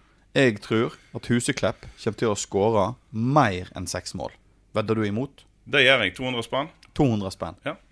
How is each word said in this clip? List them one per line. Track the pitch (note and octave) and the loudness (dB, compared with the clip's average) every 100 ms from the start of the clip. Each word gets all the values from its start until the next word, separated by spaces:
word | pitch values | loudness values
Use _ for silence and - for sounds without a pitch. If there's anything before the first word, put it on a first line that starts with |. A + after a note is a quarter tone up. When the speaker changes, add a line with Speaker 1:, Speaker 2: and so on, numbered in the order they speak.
| _ _ _ C#3 | _ _ _ 2
Speaker 1:
Jeg | C3 G#2 | 4 2
tror | - A2 A2+ - _ - | 0 0 0 -6 _ -10
at | - | 0
Huseklepp | A#2+ - C3 G2 - - - | 0 0 0 -2 -2 -12 -8
kommer | A2+ G2+ | -8 -2
til | A#2 | 0
å | G2+ | -2
skåre | - G2 G#2+ A2 F#2+ B2 _ | -2 2 2 2 0 -4 _
mer | A2 A#2+ D3 A#2 F2+ F2+ - | -4 0 2 2 0 -8 -10
enn | F2+ | -8
seks | F2 - - | -8 -8 -10
mål. | - - _ _ _ G#2+ | -10 -14 _ _ _ -4
Vedder | G#2+ A2 | -2 0
du | G#2 | 0
imot? | G#2 C3+ - _ _ - | -2 -6 -10 _ _ -2
Speaker 2:
Det | C#3+ | 4
gjør | C3 C3 G2 | 6 4 2
jeg, | - | -2
to | B2+ | -4
hundre | B2 A2+ | -4 -4
spenn. | C3 D3+ - - - | -4 -4 -10 -8 0
Speaker 1:
To | C#3+ | 2
hundre | G#2+ F#2+ - | 2 -2 -6
spenn. | E2+ - C#3 | -10 -8 -12
Speaker 2:
Ja. | F3 _ | -12 _